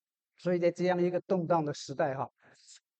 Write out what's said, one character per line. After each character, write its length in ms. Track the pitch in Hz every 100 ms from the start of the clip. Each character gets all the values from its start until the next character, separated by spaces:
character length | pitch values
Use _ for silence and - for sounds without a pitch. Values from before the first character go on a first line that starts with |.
| _ _ _ _
所 180 | 175 180
以 40 |
在 120 | 170
这 140 | 170 180
样 160 | 180
一 80 | 175
个 100 | 180
动 240 | - 190 160
荡 200 | 170 147
的 80 |
时 200 | - -
代 220 | 139 147 135
哈， 140 | 120 _ _ _ - - _